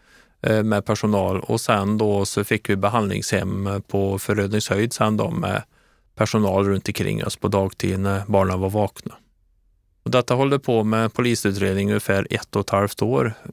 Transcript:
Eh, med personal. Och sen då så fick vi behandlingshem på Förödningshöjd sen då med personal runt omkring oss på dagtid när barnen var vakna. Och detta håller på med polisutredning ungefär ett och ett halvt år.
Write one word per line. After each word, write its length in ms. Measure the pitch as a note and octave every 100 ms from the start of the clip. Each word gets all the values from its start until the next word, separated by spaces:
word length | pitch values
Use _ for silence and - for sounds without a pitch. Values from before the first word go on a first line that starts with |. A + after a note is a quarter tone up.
| _ - _ -
Eh, 220 | - A2
med 220 | A2 G#2 G2+
personal. 540 | G#2+ G#2+ G2+ F#2+ F#2+
Och 220 | - A#2
sen 360 | - A2+ G2 G#2+
då 280 | G#2+ G2+ G2
så 180 | -
fick 260 | G2+ A2 -
vi 60 | G2
behandlingshem 920 | G2+ A2+ G2+ G2+ - G2+ F#2+ G2 G2 G2+ -
på 320 | G2+ G2 G2
Förödningshöjd 760 | - G#2 G2+ G#2 - G2 A#2+
sen 240 | - A2 G#2+
då 120 | G2
med 320 | - F#2+ G#2 - _ _ _ _ -
personal 500 | A2 A2 G2+ F#2+ G2+
runt 200 | G2 -
omkring 380 | - G2+ G#2+ G#2
oss 100 | -
på 120 | G2+
dagtid 520 | G2 F#2+ - G2 F#2+
när 240 | G2 G2 G2
barnen 320 | G2 F#2+ F#2
var 100 | F#2+
vakna. 460 | G#2 G2 - - - _ _ _ _ _ _ _ _
Och 80 | -
detta 220 | B2+ A#2+ B2+
håller 220 | C#3 C#3
på 260 | C3+ A#2
med 300 | G#2+ A2 A2+
polisutredning 760 | - B2 A#2 G#2 G2 G2 G2 G2+
ungefär 380 | G#2 - G2 -
ett 260 | - - G#2
och 60 |
ett 80 | G2+
halvt 320 | G2 G2+ -
år. 320 | G#2+ C3+ B2 A2 -